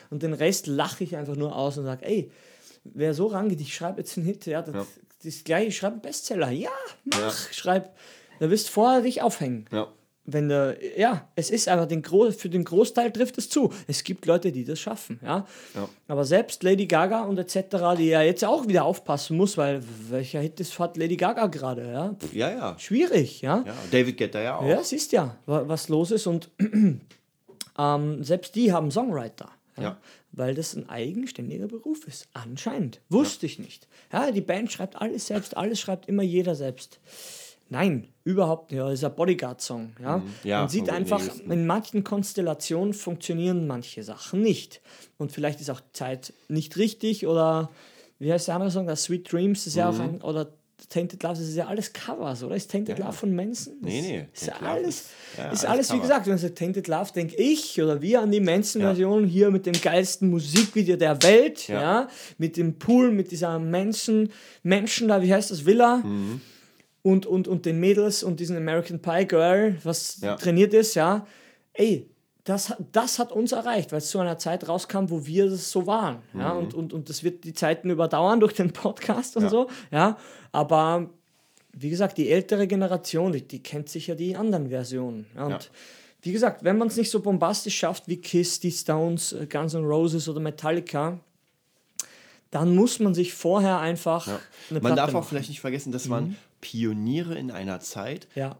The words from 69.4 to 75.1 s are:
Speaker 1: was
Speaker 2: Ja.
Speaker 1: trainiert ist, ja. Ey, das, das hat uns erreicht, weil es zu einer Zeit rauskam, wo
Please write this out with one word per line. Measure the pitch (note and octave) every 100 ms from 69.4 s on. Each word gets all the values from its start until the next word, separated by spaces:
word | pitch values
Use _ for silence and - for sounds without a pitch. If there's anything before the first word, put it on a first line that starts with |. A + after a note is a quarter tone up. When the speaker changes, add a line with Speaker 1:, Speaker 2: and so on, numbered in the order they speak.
| E3+ F#3+ G#3+ E3+
Speaker 1:
was | D#3+ E3 - -
Speaker 2:
Ja. | G2+ G2+
Speaker 1:
trainiert | F3+ E3+ G#3
ist, | A3 A3
ja. | E3+ D#3+ G#3 G#3 - - _ _
Ey, | - A3 D#3+ - _ _ _
das, | - G3 G3 - F3+
das | A3 B3 -
hat | A#3+
uns | G#3 A#3+
erreicht, | A#3 A#3 A3 D3+
weil | D3+
es | D3
zu | G3
einer | F3 E3
Zeit | D#3+ F3+ -
rauskam, | F3 - G3
wo | F#3+